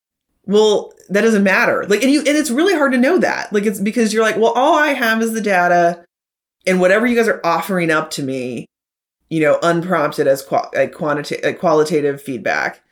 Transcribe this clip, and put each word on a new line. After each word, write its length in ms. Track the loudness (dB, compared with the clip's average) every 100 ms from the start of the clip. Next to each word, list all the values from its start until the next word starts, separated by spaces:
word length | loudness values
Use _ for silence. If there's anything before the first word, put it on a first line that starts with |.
| _ _ _ _ -2
"Well, 480 | 2 4 2 -2 -16 -4
that 120 | 0
doesn't 220 | 2 2
matter." 420 | 2 2 2 0 0
Like, 120 | 0
and 100 | 2
you, 80 | 2
and 100 | 2
it's 200 | 0 0
really 260 | 0 0 2
hard 180 | 0
to 40 | 2
know 200 | 2 2
that. 340 | 0 -4 -4
Like, 140 | -2 -2
it's 160 | -2
because 320 | -4 0 0
you're 100 | 0
like, 140 | 0 2
"Well, 160 | 0
all 220 | 2 2 2
I 140 | 2
have 320 | 0 0 0
is 120 | -2
the 80 | -4
data 640 | -2 0 2 4 2 -2 -12 _ _ _ _ _ -2
and 140 | 2
whatever 260 | 4 2 2
you 100 | 0
guys 120 | 0
are 140 | 0
offering 480 | -2 -2 -2 -2 0
up 180 | 0 -2
to 120 | -6
me, 440 | -6 -6 -6 -10 -12 _ _ _ _ _ -8
you 120 | 0
know, 180 | 2 2
unprompted 640 | 2 0 0 -2 -2 0 0
as 160 | 0
qua-, 260 | 0 -4 -2
like, 200 | -2 -4
quantita-, 500 | -2 -4 -4 -6 -4
like, 160 | -4 -2
qualitative 600 | 0 2 2 0 -2 -4
feedback." 600 | -8 -8 -4 -4 -4 -8 _